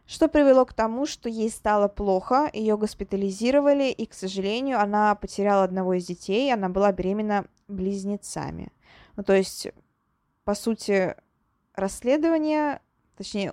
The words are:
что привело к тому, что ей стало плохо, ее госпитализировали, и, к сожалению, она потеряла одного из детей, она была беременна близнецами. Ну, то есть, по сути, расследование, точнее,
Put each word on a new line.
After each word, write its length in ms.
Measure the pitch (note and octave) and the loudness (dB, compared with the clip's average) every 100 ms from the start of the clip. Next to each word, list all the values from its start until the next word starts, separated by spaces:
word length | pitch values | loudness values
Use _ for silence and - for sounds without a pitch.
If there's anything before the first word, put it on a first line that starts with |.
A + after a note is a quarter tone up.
| _ | _
что 220 | - D#4+ | 0 2
привело 360 | D#4 C#4 C4 | 6 6 6
к 80 | B3 | 4
тому, 320 | - A3+ A3+ D4 | 0 -4 -2 -6
что 220 | - A#3 | -6 -8
ей 220 | A3+ A3 | -4 -4
стало 380 | - G#3+ G#3 G3+ | -2 0 2 2
плохо, 640 | G3+ G3+ F#3 - B3+ D4+ | 0 0 0 2 0 0
ее 240 | G#3 G#3+ G#3 | -2 -2 0
госпитализировали, 1120 | G#3+ - G3 G3 G3 F#3+ A#3 C#4 C#4+ C#4+ C4+ | -2 -6 -6 -4 -4 -2 2 4 4 4 2
и, 160 | - - | -2 -8
к 80 | |
сожалению, 640 | - F#3+ G3 F#3+ A3+ C4+ B3 | -8 -8 -4 -4 -4 -2 0
она 340 | G#3 G#3 G#3 | 0 2 2
потеряла 500 | G#3 G3+ - G3+ G3 | 0 -4 -2 2 2
одного 300 | F#3 F#3 F#3 | 2 0 -2
из 120 | F3+ F3+ | -2 -4
детей, 460 | F3+ - G3 C#4 | -10 -2 0 0
она 160 | A#3 F#3+ | 0 -2
была 220 | F#3 G3+ | 2 2
беременна 520 | G3 F#3 G3+ G#3+ G3+ - _ _ | 2 -2 -2 -2 -2 -4 _ _
близнецами. 1040 | G3+ F#3+ G3 F#3+ G3+ - D#3+ D3 E3 - _ _ - - - | -6 -4 -4 -6 -8 -8 -10 -8 -10 -14 _ _ -20 -20 -10
Ну, 60 | |
то 100 | G3+ | 2
есть, 340 | F#3+ F#3+ - - - _ _ _ _ _ _ | 2 2 -6 -14 -14 _ _ _ _ _ _
по 100 | - | -6
сути, 600 | G3+ - A3 - G3 F#3 - _ _ _ _ _ | -4 -2 -4 0 0 0 -4 _ _ _ _ _
расследование, 1080 | - G3 - A#3+ D4 D#4+ D#4+ D4+ D4+ D4 C4+ _ _ _ _ | -6 -6 -4 0 2 2 2 0 0 0 -4 _ _ _ _
точнее, 360 | G3 G#3 F#3+ | -10 -6 -6